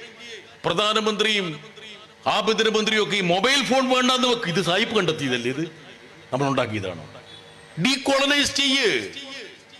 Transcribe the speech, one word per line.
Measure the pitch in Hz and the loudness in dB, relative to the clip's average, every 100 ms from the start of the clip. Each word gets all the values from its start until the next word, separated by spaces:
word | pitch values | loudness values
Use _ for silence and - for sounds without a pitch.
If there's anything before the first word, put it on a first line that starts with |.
| - - 240 214 - - | -16 -18 -18 -18 -18 -6
പ്രധാനമന്ത്രിയും | 160 170 214 220 214 202 214 208 175 147 - - - - - - 131 | -2 0 2 2 0 0 0 0 -2 -6 -14 -20 -20 -20 -20 -8 -2
ആഭ്യന്തരമന്ത്രിയും | 190 208 208 220 214 214 220 | 0 2 2 2 2 2 0
ഒക്കെ | 175 202 | 0 0
ഈ | |
മൊബൈൽ | 175 180 240 277 | 2 2 4 2
ഫോൺ | 208 262 254 | 2 2 4
വേണ്ടാന്ന് | 254 254 254 247 | 4 4 2 2
വെക്ക്." | 233 180 | 0 0
ഇത് | 170 | 0
സായിപ്പ് | 170 190 226 220 | 2 0 2 0
കണ്ടെത്തിയതല്ലേ, | 170 156 139 123 120 | 0 0 0 0 -2
ഇത് | 135 165 - - - - - - | -4 -6 -10 -20 -20 -20 -20 -6
നമ്മൾ | 131 139 | -2 0
ഉണ്ടാക്കിയതാണോ? | 131 117 107 95 85 73 - - - - - - - | 0 0 -2 -6 -8 -12 -18 -20 -20 -20 -20 -14 -2
ഡീകോളനൈസ് | 233 269 269 269 277 285 269 - | 0 0 2 2 4 2 0 0
ചെയ്യേ. | 277 269 220 127 95 277 269 277 202 - - | 2 2 2 0 -2 -10 -14 -14 -16 -18 -20